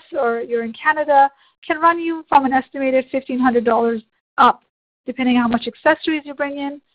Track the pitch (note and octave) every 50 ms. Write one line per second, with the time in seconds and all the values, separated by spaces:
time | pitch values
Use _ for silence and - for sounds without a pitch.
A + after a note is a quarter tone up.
0 | - _ E4 D4 C4 A#3 A#3 A#3 A#3+ A#3+ A#3 A#3 A#3 A3+ A3+ - - D#4 D4+ D4+
1 | D4+ D4+ C#4+ C#4 C#4 C#4 - _ _ _ _ _ - - E4 D#4 D#4+ E4+ E4+ E4+
2 | E4 E4 E4 D#4+ D#4 - - C#4+ C4+ B3+ C4+ C4 C4 - - C#4 C4+ C4 C4 C4
3 | B3+ - - C4+ C4 - B3+ B3+ B3 B3+ A3+ A#3+ A3 A#3 A3+ A#3 A#3 A#3 A#3 A3
4 | - _ _ _ _ _ _ - G#3+ A3 - - _ _ _ _ _ _ _ _
5 | _ - A#3+ - B3+ B3+ B3 B3 A#3+ A#3 A#3+ A#3 - A#3+ - - _ D4+ D#4+ -
6 | - E4 D#4+ D4+ C#4+ D4 C#4 C#4 C#4+ C#4+ C#4+ C#4+ C#4+ C#4 C#4+ D4 - _